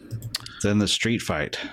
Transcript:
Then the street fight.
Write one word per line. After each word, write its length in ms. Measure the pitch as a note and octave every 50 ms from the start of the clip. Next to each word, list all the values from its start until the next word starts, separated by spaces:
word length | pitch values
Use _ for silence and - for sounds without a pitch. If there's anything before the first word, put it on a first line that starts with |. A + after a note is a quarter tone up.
| - - - A2+ - - - - - - - - -
Then 160 | G2+ G#2 G#2
the 100 | G#2 F#2
street 320 | - - - A2+ A#2+ A2 -
fight. 360 | - F#2 D2+ D2 - - - - -